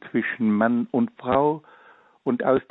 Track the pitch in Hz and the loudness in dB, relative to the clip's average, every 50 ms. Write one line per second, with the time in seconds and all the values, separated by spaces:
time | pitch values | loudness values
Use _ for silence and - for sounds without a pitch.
0 | - - - 120 110 - - - 113 110 107 104 110 117 120 117 117 - - 127 | -10 -6 -4 -4 -2 -4 -4 -2 0 2 2 2 2 2 2 0 -2 -2 -2 -2
1 | 120 113 - - - 123 127 135 143 147 151 156 - - - - - - - _ | -2 -2 -4 -8 -4 0 0 2 2 2 0 -4 -8 -18 -20 -20 -20 -20 -20 _
2 | _ _ _ _ - 135 120 123 - 135 131 135 - - | _ _ _ _ -6 -4 -4 -2 0 0 0 0 0 -2